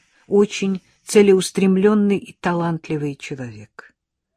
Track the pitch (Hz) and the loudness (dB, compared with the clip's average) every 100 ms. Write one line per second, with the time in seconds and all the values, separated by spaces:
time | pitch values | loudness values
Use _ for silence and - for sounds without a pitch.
0 | _ _ - 202 208 - 196 185 _ _ | _ _ -2 2 2 0 -4 -6 _ _
1 | - 214 202 190 - - 190 185 208 214 | 0 2 4 4 2 0 0 2 2 2
2 | 202 196 - - 180 170 170 160 - 151 | 0 -2 -6 -8 -4 -2 -2 -4 -6 -6
3 | 147 139 - 135 123 107 107 - - _ | -6 -8 -12 -12 -12 -14 -20 -20 -20 _
4 | _ _ _ | _ _ _